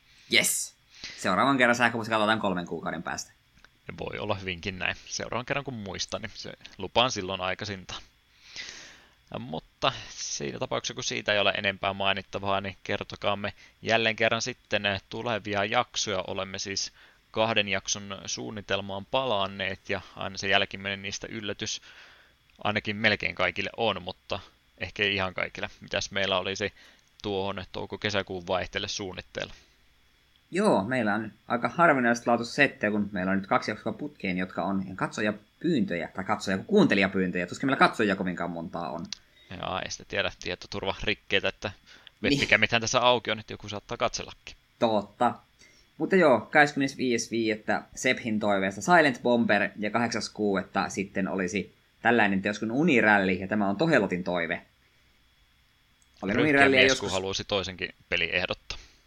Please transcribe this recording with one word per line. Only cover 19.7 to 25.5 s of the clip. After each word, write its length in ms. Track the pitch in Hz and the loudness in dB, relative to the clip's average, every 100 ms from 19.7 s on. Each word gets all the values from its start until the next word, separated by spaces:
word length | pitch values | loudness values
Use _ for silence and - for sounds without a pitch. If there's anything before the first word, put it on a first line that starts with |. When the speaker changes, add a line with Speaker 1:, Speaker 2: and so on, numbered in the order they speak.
| 95 - | -6 -6
Speaker 2:
ja 100 | 95 - - | -6 -6 -10
aina 220 | 98 95 | -10 -4
se 100 | 98 | 2
jälkimmäinen 540 | 98 98 101 98 98 | 2 2 -4 -8 -8
niistä 240 | 98 98 - | -8 -10 -10
yllätys 520 | 113 101 104 110 - - - - - _ _ _ - | -10 -8 -8 -8 -8 -12 -20 -20 -20 _ _ _ -8
ainakin 320 | 104 107 107 104 | -4 -2 -4 0
melkein 380 | 110 104 87 | 2 2 -2
kaikille 360 | 87 90 87 95 - | -2 -2 -2 -6 -2
on, 260 | 113 92 | -2 -2
mutta 380 | 90 - - 98 - _ _ - | -6 -12 -8 -8 -10 _ _ -12
ehkä 240 | 98 - | -8 -2
ei 120 | 101 | 0
ihan 200 | 98 95 | 0 -2
kaikille. 360 | 90 85 | -4 -6